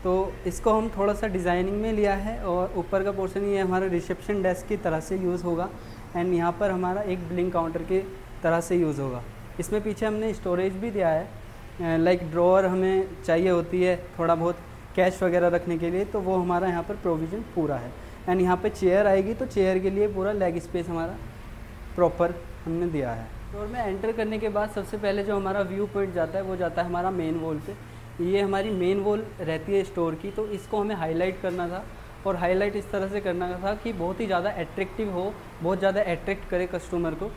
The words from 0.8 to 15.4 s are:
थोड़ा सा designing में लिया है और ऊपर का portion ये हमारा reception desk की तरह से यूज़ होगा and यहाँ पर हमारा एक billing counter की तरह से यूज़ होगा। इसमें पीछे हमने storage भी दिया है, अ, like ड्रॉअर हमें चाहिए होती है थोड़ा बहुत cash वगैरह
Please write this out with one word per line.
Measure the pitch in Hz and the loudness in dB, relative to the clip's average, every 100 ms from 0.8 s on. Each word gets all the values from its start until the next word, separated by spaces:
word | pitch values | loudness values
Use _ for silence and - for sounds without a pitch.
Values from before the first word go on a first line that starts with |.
| 220 196 | 2 0
थोड़ा | 202 | 0
सा | 208 220 | 2 0
designing | 185 180 175 185 202 | 0 2 2 2 0
में | 226 | 0
लिया | 214 202 | 2 2
है | 196 208 226 | 2 -2 -4
और | 208 175 180 190 | -2 0 0 -2
ऊपर | 170 196 | 0 0
का | 196 | 0
portion | 196 185 190 | 0 -2 0
ये | 202 196 | 0 2
हमारा | 185 185 190 | 2 2 2
reception | 175 - 180 - 208 | 0 -2 -6 -2 0
desk | 185 180 - | 2 0 -2
की | 208 | -2
तरह | 180 160 | 0 -2
से | 156 185 | -2 -2
यूज़ | 180 175 | 0 0
होगा | 175 170 185 - - - - 175 | 0 0 -2 -6 -14 -14 -8 -2
and | 180 | 2
यहाँ | 175 170 170 | 2 2 2
पर | 208 | 0
हमारा | 185 180 190 | 2 0 0
एक | 208 185 165 | -2 -4 -2
billing | 180 180 | -2 0
counter | 175 165 160 | 0 0 -4
की | 160 190 190 - - - | 0 0 -2 -12 -14 -2
तरह | 165 165 | 2 2
से | 170 180 | 2 2
यूज़ | 160 143 | 2 0
होगा। | 135 123 117 - - - | -2 -4 -8 -14 -14 -8
इसमें | 214 214 | -2 -2
पीछे | 208 208 220 | -2 -2 -2
हमने | 214 220 | 0 -2
storage | 208 190 175 190 | -2 0 0 0
भी | 190 233 | -2 -4
दिया | 202 175 | 2 2
है, | 156 | 2
अ, | 165 - - - - - | 0 -10 -14 -14 -14 -6
like | 170 165 165 180 170 | 0 4 4 4 2
ड्रॉअर | 165 175 185 190 | 4 6 8 6
हमें | 185 185 190 185 - - | 4 4 2 0 -4 2
चाहिए | 165 185 | 4 6
होती | 175 170 180 | 4 2 2
है | 180 175 - - | 4 2 -2 -2
थोड़ा | 165 165 | 2 4
बहुत | 165 175 - - - - | 2 -2 -8 -16 -6 2
cash | 185 185 | 2 4
वगैरह | 185 175 | 2 4